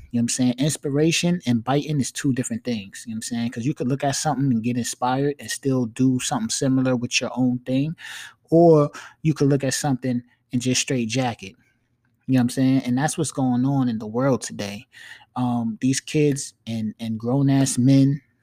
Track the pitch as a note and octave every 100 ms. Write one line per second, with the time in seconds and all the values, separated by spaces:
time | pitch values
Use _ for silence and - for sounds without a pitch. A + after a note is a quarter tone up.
0 | - A#2+ A#2+ - B2+ B2 D3+ - D3 C#3+
1 | D#3+ D#3+ F3 F3+ C3 A#2 A#2+ D3 D3 D3
2 | - - C#3+ B2+ - A2+ B2 A2+ G2 -
3 | A#2 A2 - A#2 A#2 A#2+ C3 - B2+ C#3
4 | C#3+ C3 D#3 C3 C#3 A2+ A#2+ B2 A#2 -
5 | B2 C3+ C#3+ C#3+ A2 - C3+ C3 A#2 -
6 | C3 B2+ - B2+ A2+ - C3+ C3 C3 B2
7 | A#2+ - A#2+ B2 B2+ B2 B2+ C3 D#3 -
8 | - - - - _ E3 E3+ D3+ D3 -
9 | - - D#3+ C#3+ C#3 C#3+ C3+ - D3 B2+
10 | B2+ B2 - _ _ B2+ B2+ B2 - C3
11 | A2+ B2+ B2+ G#2+ F#2+ - _ _ _ _
12 | _ _ - C3 A#2+ C3+ C3 C3 B2 B2+
13 | D3+ - C#3+ - C3 B2 C3+ C#3 B2 A2
14 | G#2+ A#2 C3+ A#2 - A2+ G2+ G2+ - -
15 | - - _ B2+ B2 A#2+ A2+ G#2+ B2+ C3
16 | - D#3 D3 C#3 - - - A2+ G#2+ -
17 | A2+ A2 A#2 C#3 C#3 C3+ C3+ - B2+ C3+
18 | C3+ C#3+ - _